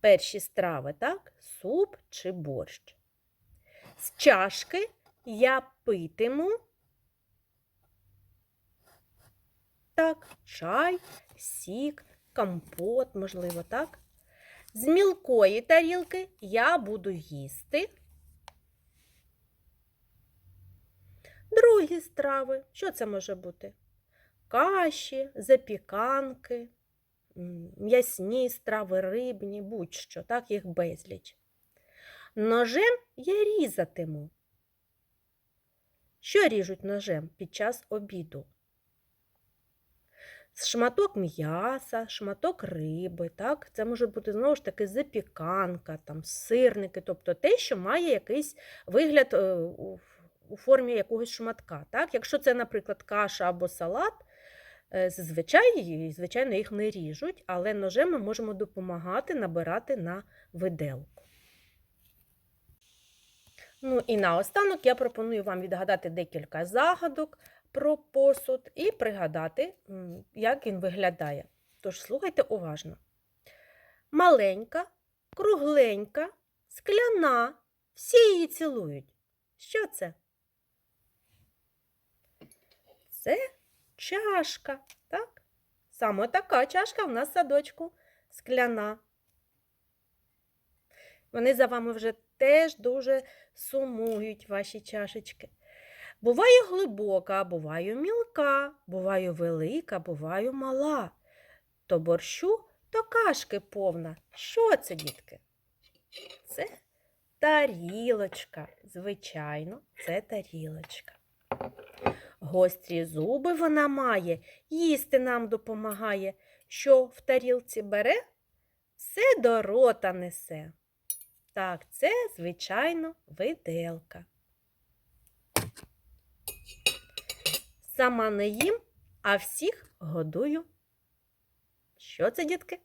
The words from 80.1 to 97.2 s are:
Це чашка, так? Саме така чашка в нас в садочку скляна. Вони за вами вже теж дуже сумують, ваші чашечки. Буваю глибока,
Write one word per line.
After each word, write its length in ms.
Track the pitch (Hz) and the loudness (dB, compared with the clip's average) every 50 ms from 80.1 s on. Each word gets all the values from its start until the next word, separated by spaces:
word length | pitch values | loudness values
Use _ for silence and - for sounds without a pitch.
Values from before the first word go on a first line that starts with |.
| 165 _ _ _ _ _ _ _ _ _ _ _ _ _ _ _ _ _ _ _ _ _ _ _ _ _ _ _ _ _ _ _ _ _ _ _ _ _ _ _ _ _ _ _ _ _ - _ _ _ _ _ _ _ _ _ _ _ _ _ | -10 _ _ _ _ _ _ _ _ _ _ _ _ _ _ _ _ _ _ _ _ _ _ _ _ _ _ _ _ _ _ _ _ _ _ _ _ _ _ _ _ _ _ _ _ _ -20 _ _ _ _ _ _ _ _ _ _ _ _ _
Це 400 | - - - 214 285 440 539 523 - _ _ _ _ _ _ _ _ | -18 -8 0 0 0 0 0 -6 -8 _ _ _ _ _ _ _ _
чашка, 840 | _ - - 359 392 440 427 392 370 302 - - - _ - 269 277 _ _ - _ _ _ | _ -10 -6 -6 -4 -2 0 0 0 0 -2 -6 -12 _ -12 -12 -12 _ _ -20 _ _ _
так? 340 | - 381 466 466 _ - _ _ _ _ _ _ _ _ _ _ | -8 -8 -8 -8 _ -20 _ _ _ _ _ _ _ _ _ _
Саме 380 | _ - 240 214 208 190 214 240 | _ -2 -2 0 0 0 -4 0
така 380 | - 370 - - - 254 262 | -2 -2 -2 2 2 2 2
чашка 380 | 269 - 359 403 453 - - 403 | 2 2 -2 -2 0 -2 -4 -4
в 80 | 320 240 | -2 -2
нас 160 | 226 269 294 | -4 -4 -2
в 40 | - | 0
садочку 600 | 359 339 262 277 285 294 - - - 330 349 _ _ _ _ _ _ _ _ | 0 0 2 2 0 0 -2 -12 -12 -14 -14 _ _ _ _ _ _ _ _
скляна. 680 | _ - _ - 254 254 247 240 233 220 208 208 214 220 _ _ _ _ _ _ _ _ _ _ _ _ _ _ _ _ _ _ _ _ _ _ _ _ _ _ _ _ _ _ _ _ _ _ _ _ _ _ _ - - - _ _ _ _ - | _ -20 _ -2 0 2 2 2 0 -2 -4 -6 -8 -10 _ _ _ _ _ _ _ _ _ _ _ _ _ _ _ _ _ _ _ _ _ _ _ _ _ _ _ _ _ _ _ _ _ _ _ _ _ _ _ -20 -20 -20 _ _ _ _ -4
Вони 220 | 233 233 254 269 | 0 2 2 4
за 120 | 240 262 | 4 4
вами 260 | 233 247 240 233 233 233 | 2 2 -4 -4 -6 -6
вже 220 | 220 214 226 220 _ _ _ _ | -4 -4 -6 -6 _ _ _ _
теж 400 | _ 269 269 285 311 330 320 311 | _ 4 6 8 6 6 4 -2
дуже 460 | _ 208 247 254 269 254 254 269 262 262 - - _ _ _ _ | _ -4 -2 -2 -2 0 0 0 0 -2 -8 -20 _ _ _ _
сумують, 920 | - - - - 269 269 262 247 220 226 226 226 208 214 220 214 214 - - | -18 -16 -4 -4 -4 -2 -2 -4 -4 -4 -4 -2 -4 -6 -6 -10 -12 -10 -8
ваші 320 | 202 196 202 - - 220 | -6 -6 -6 -8 -12 -18
чашечки. 680 | - - - 214 202 190 - 220 - - - _ - - _ _ _ _ - - - - - - - - - _ | -16 -10 -8 -8 -8 -8 -10 -14 -16 -16 -20 _ -20 -20 _ _ _ _ -20 -20 -20 -20 -20 -20 -20 -20 -20 _
Буваю 440 | - 233 240 254 403 494 494 494 466 | 2 4 6 8 10 12 12 10 10
глибока, 800 | 381 359 370 392 285 208 202 214 208 196 190 | 8 0 0 0 -2 -2 -4 -2 0 0 0